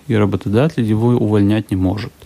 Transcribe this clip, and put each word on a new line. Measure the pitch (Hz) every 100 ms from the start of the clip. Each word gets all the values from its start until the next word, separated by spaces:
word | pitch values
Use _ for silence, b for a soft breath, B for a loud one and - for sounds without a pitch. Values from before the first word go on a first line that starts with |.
| -
и | 110
работодатель | 104 90 - 107 151 151
его | 113 107 120
увольнять | 120 107 107 101 107 107
не | 95
может. | 92 98 - -